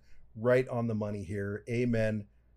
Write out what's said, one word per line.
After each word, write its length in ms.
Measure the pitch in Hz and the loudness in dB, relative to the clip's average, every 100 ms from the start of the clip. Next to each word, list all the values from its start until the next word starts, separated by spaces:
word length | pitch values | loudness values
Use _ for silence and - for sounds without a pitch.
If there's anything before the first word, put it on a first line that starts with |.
| - - - | -12 -20 -16
right 320 | 110 120 127 131 | -2 4 4 4
on 220 | 123 117 | -2 -2
the 60 | |
money 280 | 107 107 104 | -2 -2 -4
here. 400 | 87 101 101 104 - | -6 -4 -4 -6 -4
Amen, 580 | 117 123 113 110 107 101 _ _ | 0 2 2 2 0 -6 _ _